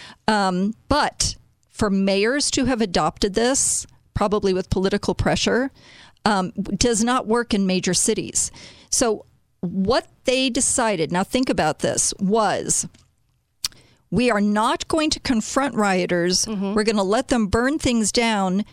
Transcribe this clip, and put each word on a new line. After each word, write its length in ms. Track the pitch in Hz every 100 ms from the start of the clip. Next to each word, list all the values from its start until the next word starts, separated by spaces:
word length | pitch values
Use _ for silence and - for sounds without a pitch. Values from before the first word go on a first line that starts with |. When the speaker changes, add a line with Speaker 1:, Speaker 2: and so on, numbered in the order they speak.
| - - -
Speaker 1:
Um, 460 | 214 190 180 202 - -
but 460 | 294 220 - - - - _ _
for 200 | - 214
mayors 580 | 196 196 196 220 285 -
to 160 | 277 254
have 160 | 240
adopted 540 | 220 180 156 - 208 196
this, 500 | 240 269 - - - - _ -
probably 360 | 202 208 196
with 160 | 185 -
political 420 | 196 180 202 -
pressure, 560 | 180 165 160 196 208 269 - - - - _ 208
um, 240 | 196 185 - 190 202
does 280 | 240 214
not 240 | 233 254 208
work 260 | 240 233
in 140 | 208 196
major 260 | 185 185
cities. 560 | 170 - 208 - - - - - - -
So 360 | - 233 208 - _ _ _
what 480 | 175 185 190 311 - _ -
they 240 | 262 262
decided, 640 | 262 - - 226 185 151
now 120 | 175
think 280 | 196 254 262
about 280 | 185 156 -
this, 360 | 120 - - -
was 680 | 190 220 202 120 - - - - _ _ _ _ _ _ - - _ _ _
we 220 | 185 247
are 100 | 202
not 460 | 208 208 233 330 -
going 240 | 320 311
to 80 | -
confront 560 | - 226 - 262 - -
rioters. 680 | 202 185 180 175 175 185 214
Speaker 2:
Mm-hmm. 280 | 202 196
Speaker 1:
We're 100 | 214
gonna 200 | 214 214
let 240 | 190 226 -
them 180 | 247 202
burn 320 | 226 254 311
things 340 | 269 233 202
down 540 | - 233 208 190 190 -